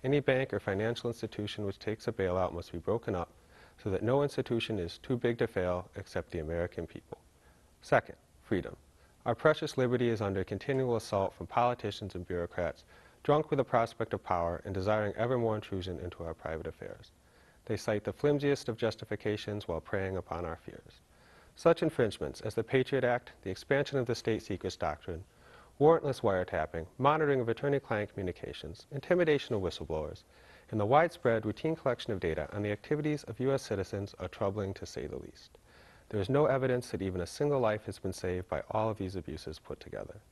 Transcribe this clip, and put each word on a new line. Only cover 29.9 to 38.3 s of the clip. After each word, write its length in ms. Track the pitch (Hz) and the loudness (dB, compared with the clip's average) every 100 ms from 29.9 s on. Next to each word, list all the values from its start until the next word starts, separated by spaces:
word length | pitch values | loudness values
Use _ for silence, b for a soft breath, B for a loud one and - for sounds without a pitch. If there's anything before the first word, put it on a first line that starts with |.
| 80 76 92 - B B B B | -4 -4 -10 -18 B B B B
and 100 | 107 | 0
the 60 | 104 | 6
widespread 640 | 139 170 - 123 113 107 | 6 4 2 2 2 0
routine 280 | 101 160 160 | -2 -2 0
collection 380 | 135 120 - | -2 -2 -4
of 60 | 98 | -2
data 280 | 87 78 73 | 0 0 -4
on 80 | 104 | -4
the 100 | 104 | -2
activities 520 | 104 - 151 151 151 | -4 -2 -2 0 -2
of 160 | - 110 | -6 -2
U 120 | 127 | 0
S 120 | 135 | 0
citizens 500 | - 101 92 101 101 - | 0 -4 -2 -4 -6 -8
are 80 | 92 | -10
troubling 480 | - 101 101 98 95 | -2 -2 0 -4 -6
to 100 | 95 | -10
say 220 | - 64 | -8 -8
the 100 | 67 | -8
least. 400 | - - - - B B B B - | -12 -18 -20 -20 B B B B -6
There 120 | 107 | -2
is 80 | 95 | 2
no 160 | 139 151 | 4 4
evidence 460 | 131 127 123 - | 4 2 0 -2
that 100 | 95 | -4
even 200 | 95 92 | -2 -2
a 40 | 87 | -4
single 340 | - 147 139 | -2 0 4
life 260 | 113 107 - | 2 0 -4
has 100 | 95 | -6
been 160 | 95 | -6
saved 340 | - 92 | -4 -2